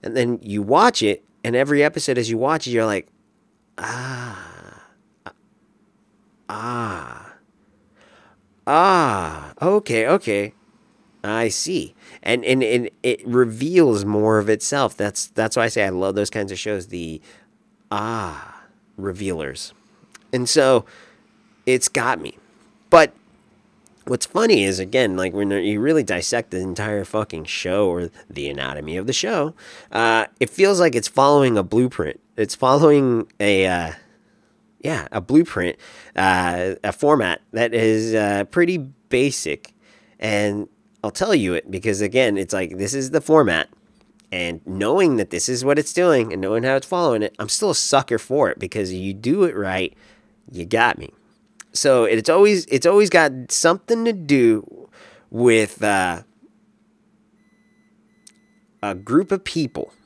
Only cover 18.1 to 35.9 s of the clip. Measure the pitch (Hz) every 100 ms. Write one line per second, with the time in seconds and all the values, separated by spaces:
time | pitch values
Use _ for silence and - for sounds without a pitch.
18.1 | 113 92 76 - - - _ _ - 98
19.1 | 92 95 85 73 64 - _ _ _ _
20.1 | - _ 127 123 160 131 127 - - -
21.1 | _ _ _ _ _ - 127 - - 117
22.1 | 101 73 - _ _ _ _ _ 165 151
23.1 | _ _ _ _ _ _ _ _ _ -
24.1 | 123 - 202 226 156 98 92 95 131 117
25.1 | 92 92 92 101 98 92 104 127 160 110
26.1 | 90 - 117 - 92 92 87 104 104 95
27.1 | 110 107 82 78 - 90 95 101 87 85
28.1 | - - - 71 69 65 71 76 85 107
29.1 | 131 214 208 147 - - - - - 117
30.1 | 113 107 _ 120 - 196 190 170 120 -
31.1 | - 139 147 135 110 90 110 127 - 78
32.1 | - _ - 107 - 127 143 156 147 131
33.1 | 117 - _ 104 98 95 90 80 - _
34.1 | _ _ _ _ _ _ _ - 160 73
35.1 | 104 87 143 170 - 90 - -